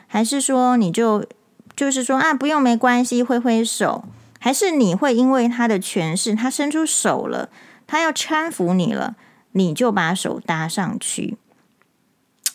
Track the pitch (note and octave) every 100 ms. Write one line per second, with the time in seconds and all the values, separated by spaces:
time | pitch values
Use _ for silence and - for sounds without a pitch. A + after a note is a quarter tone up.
0 | _ G#3+ A3+ C#4 B3+ C4 B3+ B3 F#3 F3
1 | A3+ G#3 - - _ _ - - C#4 C4
2 | B3 C4 D#4+ C#4 C#4+ D4+ B3+ A#3 B3 A#3+
3 | B3 A#3+ B3 B3 A#3+ A3+ A3+ - F3+ -
4 | - - - - A#3+ C#4 G4 D#4 G#3 F3+
5 | C#4+ A#3 B3+ C4 A#3 A#3+ A#3 G3+ - G3+
6 | D#3+ E3+ A#3 G#3+ B3 - D4 D#4 D#4 -
7 | G#3+ C3+ - B1 - - - - - D4+
8 | D#4+ D4+ - D#4 E4 - F3 F#3 D#3+ C#3
9 | - A3+ _ _ _ F#3+ F3+ D3+ A#3+ G3+
10 | E3 F#3 - - - D#3+ D#3+ - F3+ -
11 | - - - - _ _ _ _ _ _
12 | _ _ _ _ -